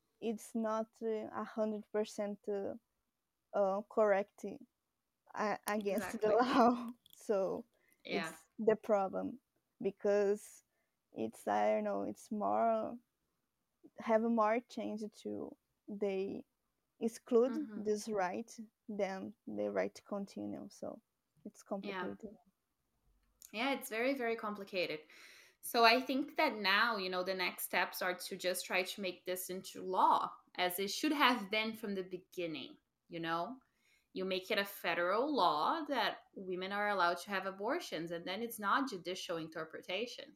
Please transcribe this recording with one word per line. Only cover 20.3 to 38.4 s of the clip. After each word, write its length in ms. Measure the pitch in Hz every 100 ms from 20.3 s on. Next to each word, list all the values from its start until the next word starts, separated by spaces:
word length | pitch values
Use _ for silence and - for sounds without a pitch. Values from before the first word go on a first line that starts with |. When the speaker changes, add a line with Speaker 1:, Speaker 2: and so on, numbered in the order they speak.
| - - - 208
Speaker 1:
So 300 | - - - _ _ _ _ 214
it's 180 | - - 202
Speaker 2:
Yeah. 260 | 202 190 190
Speaker 1:
complicated. 260 | 202 214 202 _ _ _ _ _ _ _ _ _ _ -
Speaker 2:
Yeah, 200 | 208 262
it's 160 | 262 -
very, 240 | 220 247 277
very 200 | 233 226
complicated. 640 | 214 202 196 190 160 156 - - - - - _
So 220 | - 240 233
I 140 | 240
think 340 | 254 262 302 -
that 200 | 311 -
now, 400 | 196 196 240 220
you 120 | 185
know, 140 | 185
the 100 | 185
next 300 | 190 180 - -
steps 360 | 196 185 -
are 120 | 185
to 240 | 180 - 190
just 280 | 180 190 -
try 180 | 190
to 180 | 190 -
make 240 | 190 180 -
this 240 | 185 -
into 320 | 185 190 -
law, 480 | 185 185 302 - 180 - _ -
as 220 | 180 -
it 100 | 196
should 200 | - 302
have 360 | 285 269 247 196
been 220 | 214 220
from 220 | 220 208 196
the 80 |
beginning, 760 | 185 185 - - 170 151 - - _ _ -
you 100 | 170
know? 360 | 165 165 185 262 _ _ _ _ _
You 120 | 185 185
make 260 | 185 185
it 60 | 208
a 80 | 202
federal 680 | - 190 170 175 208 277 277
law 460 | 180 151 156 320 294
that 280 | 269 196 - - -
women 360 | 190 180 190
are 180 | 202 208
allowed 280 | 202 175 175
to 100 | -
have 140 | 196 190
abortions, 680 | 190 208 330 - 175 170
and 140 | 170 175
then 160 | 190